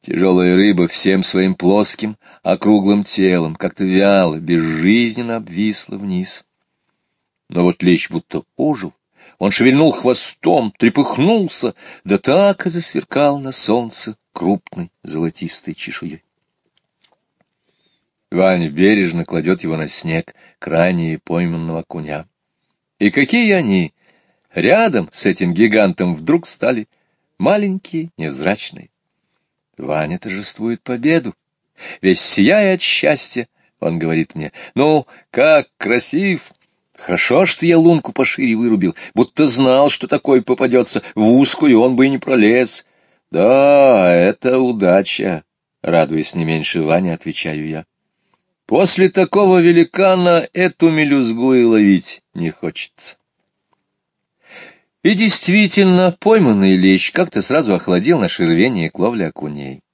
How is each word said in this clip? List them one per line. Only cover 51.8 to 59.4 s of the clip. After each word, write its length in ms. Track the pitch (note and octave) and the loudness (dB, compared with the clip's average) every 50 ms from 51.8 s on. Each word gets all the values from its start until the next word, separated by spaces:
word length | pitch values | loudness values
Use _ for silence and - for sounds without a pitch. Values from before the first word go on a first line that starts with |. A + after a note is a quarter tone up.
| G#2 G2+ G2 F2+ - - - - _ _ _ | 6 4 4 2 0 -6 -16 -18 _ _ _
не 160 | F2+ E2+ E2 | -8 -8 -8
хочется". 640 | - _ - E2 D#2 - - - _ _ - - - _ _ _ _ _ _ _ _ _ _ _ _ _ _ _ _ _ _ _ _ _ _ _ _ _ _ _ - - - - _ _ _ _ _ _ _ | -8 _ -10 -10 -10 -10 -16 -16 _ _ -14 -14 -14 _ _ _ _ _ _ _ _ _ _ _ _ _ _ _ _ _ _ _ _ _ _ _ _ _ _ _ -20 -20 -20 -20 _ _ _ _ _ _ _
И 120 | E3+ G#3+ | 0 2
действительно, 1000 | F#3 A3+ G#3+ - - - - F3+ G#3 G#3+ F#3 - G#3 G3 F#3 F3+ F3+ F#3 F#3 F3 | 2 2 0 0 0 0 0 2 2 2 2 2 2 2 4 4 4 2 2 0
пойманный 600 | _ - G#3 A3 A3 F3+ B2+ A2 G2+ G2 F#2+ F#2+ | _ 0 2 4 4 4 4 4 4 4 4 4
лещ 340 | F2+ F2+ F#2+ F#2+ F#2 - - | 4 4 4 4 2 0 -4
как-то 320 | - - F#3 E3+ - A2 G2 | -2 -2 -4 -2 -2 -6 -4
сразу 320 | - B2 D3+ D#3 A2 G2+ | 0 0 0 0 0 -2
охладил 460 | F3+ - - F#2 F2+ F#2+ C3+ F3 D3+ | -2 0 0 -2 0 2 0 0 0
наше 260 | G2+ F2+ - - F#2 | 0 -2 -2 -2 -2
рвение 420 | E2 E2 E2 G2 B2+ B2+ F#2+ E2 D#2+ | 0 2 2 0 0 0 -4 -6 -6
к 80 | _ - | _ -4
ловле 260 | F2 G#2+ A#2+ A2+ F#2 | -4 -4 -2 -4 -6
окуней. 540 | D#2+ - - | -6 -8 -10